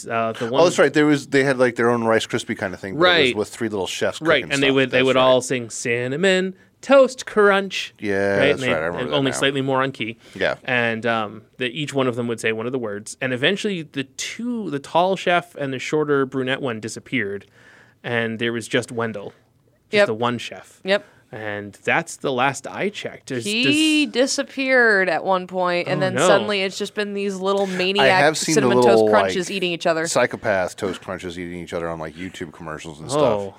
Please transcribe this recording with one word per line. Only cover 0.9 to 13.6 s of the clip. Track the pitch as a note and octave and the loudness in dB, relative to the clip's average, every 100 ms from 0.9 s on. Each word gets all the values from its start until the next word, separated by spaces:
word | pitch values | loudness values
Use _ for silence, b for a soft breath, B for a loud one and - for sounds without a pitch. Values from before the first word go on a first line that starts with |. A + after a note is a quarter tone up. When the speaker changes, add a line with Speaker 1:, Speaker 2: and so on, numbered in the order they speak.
Speaker 2:
There | D3+ D3+ | 6 4
was, | C#3+ - | 4 2
they | C#3 | 2
had, | C#3 B2+ | 2 4
like, | B2+ A#2+ | 2 4
their | A#2+ | 2
own | A#2+ | 2
Rice | A2+ A2 - | 4 2 2
Krispie | A#2+ - A2 | -4 -4 -4
kind | G2 | -4
of | F2 | -6
thing, | F#2+ C#3 | -8 0
but | |
it | F3+ | 2
was | E3+ B2+ | 4 2
Speaker 1:
Right. | G#2 | 0
Speaker 2:
with | G2+ | -4
three | - A2+ | -4 -4
little | G2+ F2+ | -2 -4
chefs | - G#2 - | -2 -2 -2
Speaker 1:
Right, | D#3 D3 | 0 0
Speaker 2:
cooking | F2+ | 0
Speaker 1:
and | C#3+ | 0
they | C#3 | 2
Speaker 2:
stuff. | |
Speaker 1:
would, | C3+ C3 | 4 2
they | B2+ | 2
Speaker 2:
That's | C3 | 4
Speaker 1:
would | C3 | 4
Speaker 2:
right. | |
Speaker 1:
all | C3 B2+ | 6 4
sing | B2+ B2+ A2+ | 2 -4 -6
"Cinnamon | - B2 A#2 B2+ C#3+ F#3+ F#3 F#3+ b b _ | -8 -4 -4 -2 0 2 2 0 b b _
Toast | - C#4 B3+ - - | 4 6 6 0 -4
Crunch." | G#3+ G3+ G3 G3 - - - | 2 4 4 0 -6 -8 -8
Speaker 2:
Yeah, | G#2+ G2 G2+ G2+ | -2 0 2 2
Speaker 1:
right? | C#3+ | 2
Speaker 2:
that's | |
Speaker 1:
And | C#3+ | 2
they, | B2+ | -2
Speaker 2:
right. | - | -2
I | E2+ | -2
remember | E2+ | -4
Speaker 1:
and | B2+ | -2
Speaker 2:
that | D3 | 0
Speaker 1:
only | C3+ | 0
Speaker 2:
now. | B2+ | 0
Speaker 1:
slightly | C#3 C#3 | -2 0
more | C3+ C3 | 0 0
on | C3+ | -2
key. | C3+ A2 A2+ B | -4 -10 -10 B
Speaker 2:
Yeah. | F#2+ E2+ - | -4 -2 -2
Speaker 1:
And, | - B2 A#2 A2+ A#2 | -2 0 0 -2 -2
um, | A2+ G#2 G#2+ - - | -2 -4 -10 -20 -8
the, | B2 | -6
each | D3+ C#3 | -6 -4
one | C3+ C3 | 0 0
of | A#2 | -2
them | A#2+ | -4
would | A2+ | -2
say | A2+ | -2
one | A2 A#2+ | -2 -4
of | |
the | C3+ | -6
words, | A2 G2+ - - | -6 -8 -12 -8
and | C3 | -6
eventually | B2 D3+ G3 | 0 0 0